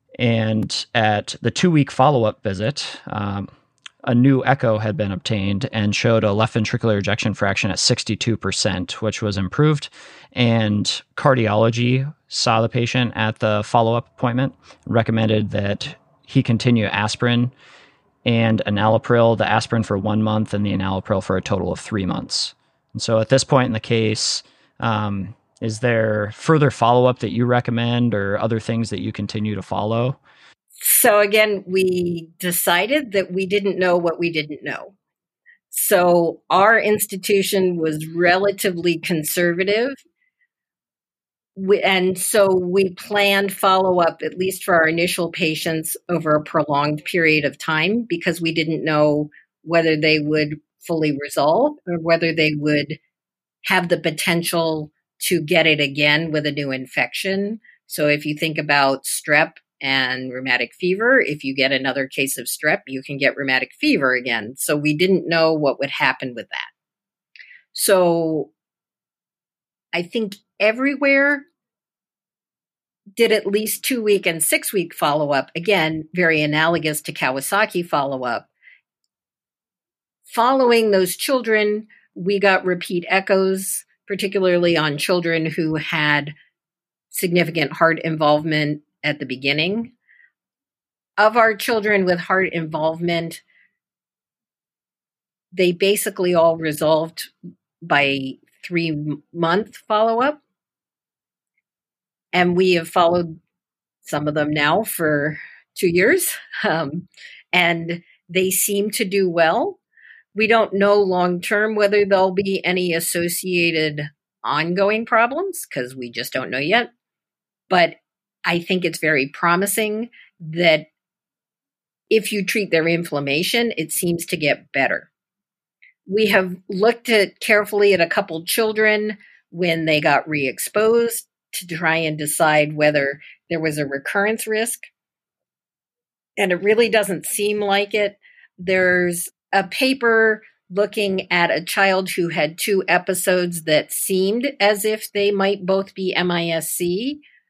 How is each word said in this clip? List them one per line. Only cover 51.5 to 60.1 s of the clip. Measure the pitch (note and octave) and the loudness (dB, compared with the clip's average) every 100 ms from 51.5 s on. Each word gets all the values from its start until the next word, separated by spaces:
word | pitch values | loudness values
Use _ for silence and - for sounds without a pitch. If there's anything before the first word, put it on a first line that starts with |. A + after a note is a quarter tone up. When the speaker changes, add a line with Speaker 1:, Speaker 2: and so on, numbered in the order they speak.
| F#3 D4 D4 F3+ | 2 0 -2 -8
Speaker 2:
or | E3+ | -4
whether | E3 E3 E3 | 0 0 0
they | E3 D#3 D3+ | 0 0 0
would | D3 D3 C#3+ D3+ _ _ _ _ _ _ | 0 0 -2 -8 _ _ _ _ _ _
have | - F#3 F3 | -2 -2 0
the | E3 | 0
potential | E3 D#3 - E3+ E3+ E3+ E3 D#3 D3+ _ _ - | -2 -4 -2 -2 0 -2 -2 -4 -8 _ _ -10
to | - E3+ | -2 -2
get | D3+ F3 D#3+ | 0 2 2
it | D3+ | 2
again | C#3+ C#3 D3 D3 E3 | -2 0 2 2 0
with | D3+ D3 | -2 -4
a | |
new | C#3+ C#3 | -4 -6
infection. | C3 B2+ - A#2+ - G3 G3 G3+ A3+ _ _ - | -6 -6 -6 -4 -4 -4 -4 -4 -8 _ _ -12
So | - D3+ | -2 0
if | D3 | 0
you | D3+ D3+ | -2 -4
think | D#3+ D#3 | -4 -4
about | D3+ C#3+ C3+ C3 | 0 2 2 0
strep | - - - D3+ E3 - _ _ | -4 -8 0 2 0 -4 _ _
and | C#3 C3+ B2+ | -2 0 0